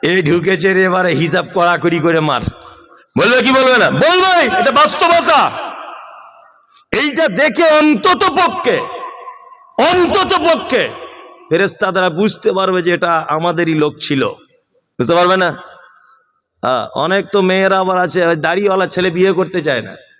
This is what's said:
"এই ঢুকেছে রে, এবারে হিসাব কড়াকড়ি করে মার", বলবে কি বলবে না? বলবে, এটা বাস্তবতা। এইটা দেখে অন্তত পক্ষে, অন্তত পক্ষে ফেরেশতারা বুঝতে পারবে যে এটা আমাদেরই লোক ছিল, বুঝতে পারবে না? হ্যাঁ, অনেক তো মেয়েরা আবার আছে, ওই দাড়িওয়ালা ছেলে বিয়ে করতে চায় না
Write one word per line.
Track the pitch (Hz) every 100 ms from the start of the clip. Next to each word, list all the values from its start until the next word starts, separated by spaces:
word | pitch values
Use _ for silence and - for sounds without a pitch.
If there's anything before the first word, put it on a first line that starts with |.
"এই | 147 185
ঢুকেছে | 151 170 175 190 190
রে, | 185
এবারে | 185 180 185
হিসাব | 160 165 180 170
কড়াকড়ি | 190 175 170 175 170
করে | 160 165
মার", | 156 127 - - - - - - _ -
বলবে | 226 254
কি | 247
বলবে | 262 262 247
না? | 170
বলবে, | 131 294 359 370 359 285 370
এটা | 311
বাস্তবতা। | 262 302 302 339 339 277 294 170 104 - - - - - - - - - _ _ - _
এইটা | - - 214 320
দেখে | 180 302 -
অন্তত | 330 302 302 254 349 359 381
পক্ষে, | 311 339 370 - 165 - - - - - - - - _ -
অন্তত | 285 359 339 392 370 359
পক্ষে | 311 302 - 247 135 - - - - - -
ফেরেশতারা | 165 196 - 196 185 185
বুঝতে | 156 208 - 220
পারবে | 190 190 185
যে | 170
এটা | 175 175 165 160
আমাদেরই | 156 175 165 170
লোক | 156 147 143
ছিল, | - 143 113 - _ _ _ _ _ _
বুঝতে | 123
পারবে | 170 180 190
না? | 175 143 - - - _ _ _ _ _ _ _
হ্যাঁ, | - 127 104 -
অনেক | 151 190 190
তো | 202
মেয়েরা | 185 185 190 190
আবার | 185 185
আছে, | 180 180 170
ওই | 165
দাড়িওয়ালা | 156 180 202 190 180
ছেলে | 185 185
বিয়ে | 170 190
করতে | 180 185 185
চায় | 151 127
না | 104 95 -